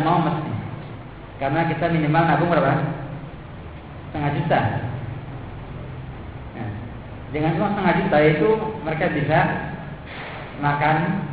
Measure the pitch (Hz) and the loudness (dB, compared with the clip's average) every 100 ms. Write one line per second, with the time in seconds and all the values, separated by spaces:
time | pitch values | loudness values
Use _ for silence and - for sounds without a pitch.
0 | 151 - 160 156 131 - - - - - | 4 4 2 0 -2 -4 -6 -8 -10 -12
1 | - - - - 135 160 165 151 170 160 | -14 -14 -14 -4 0 2 2 2 2 4
2 | 147 160 170 143 175 160 135 - - - | 4 4 6 4 4 4 4 4 0 -4
3 | - - - - - - - - - - | -8 -10 -10 -12 -12 -14 -12 -14 -14 -14
4 | - 156 143 139 - 143 113 - - - | -10 -2 0 0 2 2 2 0 -4 -4
5 | - - - - - - - - - - | -6 -8 -8 -10 -10 -12 -12 -10 -10 -10
6 | - - - - - 110 107 101 - - | -10 -10 -12 -12 -12 -8 -8 -8 -10 -10
7 | - - - 147 160 165 208 202 185 165 | -12 -12 -8 0 2 2 2 2 2 4
8 | - 151 156 156 143 147 - - 156 160 | 4 6 6 6 4 4 0 -4 -4 -2
9 | 180 156 147 160 180 - - - - - | 0 0 4 4 4 0 -4 -8 -10 -12
10 | - - - - - - 143 143 147 160 | -12 -12 -10 -10 -10 -2 0 2 4 4
11 | 180 202 - | 2 0 -4